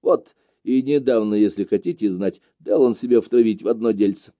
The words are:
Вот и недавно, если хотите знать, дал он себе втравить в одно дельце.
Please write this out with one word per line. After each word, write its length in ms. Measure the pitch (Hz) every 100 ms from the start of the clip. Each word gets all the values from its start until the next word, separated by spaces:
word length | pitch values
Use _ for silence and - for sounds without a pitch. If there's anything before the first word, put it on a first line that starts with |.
Вот 340 | 190 175 _ _ _ _
и 180 | - 131
недавно, 540 | 131 147 131 117 107 104
если 280 | 104 101
хотите 480 | 95 101 87 85 107
знать, 300 | 90 95 - _ _
дал 240 | - 165
он 140 | 127 110
себе 260 | 120 117
втравить 400 | - 120 113 101
в 60 | 101
одно 240 | 113 117
дельце. 420 | 101 101 95 -